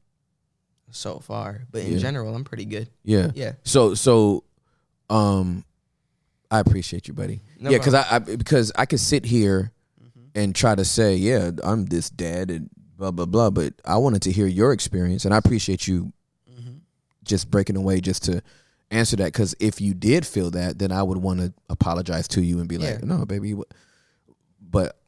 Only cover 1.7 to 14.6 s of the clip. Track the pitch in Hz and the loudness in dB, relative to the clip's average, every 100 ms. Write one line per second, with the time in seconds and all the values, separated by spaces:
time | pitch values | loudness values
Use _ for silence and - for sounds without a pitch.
1.7 | 113 92 92 127 139 110 117 139 - 104 | -8 -4 -2 -2 -4 -6 -8 -10 -12 -10
2.7 | 107 117 _ 107 104 87 139 123 - - | -10 -10 _ 2 2 2 -2 -10 -10 2
3.7 | 139 113 - 131 117 104 98 _ _ _ | 4 4 4 6 6 6 2 _ _ _
4.7 | _ _ _ - 107 104 98 92 87 - | _ _ _ 0 2 4 2 0 -4 -10
5.7 | _ _ _ _ _ _ _ - 110 98 | _ _ _ _ _ _ _ -2 2 2
6.7 | 98 - 87 - - 98 107 - - 135 | 2 -2 -10 -10 -10 -8 -10 -16 -8 0
7.7 | 131 135 135 - 117 104 117 - 135 110 | 2 4 4 4 0 0 -6 2 2 2
8.7 | - 131 143 - 143 117 120 101 95 101 | -2 -2 0 0 -2 2 2 4 2 -2
9.7 | _ _ _ 120 123 131 107 101 92 123 | _ _ _ -20 _ -10 -4 -2 2 2
10.7 | 98 95 113 107 92 101 120 87 85 87 | 2 0 2 2 4 2 2 0 -4 -2
11.7 | 110 92 85 - - 85 87 92 82 76 | -2 -2 -4 -4 -8 -6 -6 -6 -8 -10
12.7 | _ _ 87 95 87 90 110 110 95 76 | _ _ -10 -6 -4 0 2 2 2 -2
13.7 | - - 104 139 101 92 95 98 90 | -6 -2 2 2 2 0 0 0 4